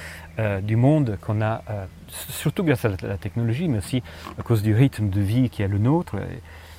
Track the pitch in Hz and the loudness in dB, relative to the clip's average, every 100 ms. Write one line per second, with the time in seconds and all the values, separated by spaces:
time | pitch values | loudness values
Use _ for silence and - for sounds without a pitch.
0 | - - - - 107 98 104 110 131 156 | -14 -16 -10 -2 0 0 0 4 6 4
1 | 123 95 - 107 110 113 - 104 95 - | 2 -2 -2 0 0 -2 -6 -8 -8 -14
2 | - - - - 151 - 165 123 113 92 | -16 -14 -12 -4 -2 0 2 2 2 -2
3 | 110 98 104 117 117 123 175 107 - 127 | -4 -6 -4 -2 0 0 0 -2 -2 -4
4 | - - - - - 113 107 107 139 - | -4 -12 -12 -6 0 2 4 4 4 2
5 | 104 101 98 120 123 - 98 101 117 165 | 0 0 2 2 2 0 0 2 2 2
6 | 175 - 90 87 - - - | 0 -6 -6 -10 -14 -20 -20